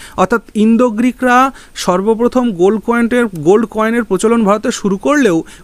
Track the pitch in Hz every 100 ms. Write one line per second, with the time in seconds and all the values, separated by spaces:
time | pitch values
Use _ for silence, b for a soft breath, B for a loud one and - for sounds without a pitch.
0 | B B 185 233 - - 214 226 247 214
1 | 247 240 254 247 269 254 B - - 180
2 | 196 220 240 254 247 175 180 214 214 233
3 | 233 247 233 175 151 208 220 214 220 233
4 | 233 190 220 233 208 208 233 - 202 190
5 | 269 294 240 165 - B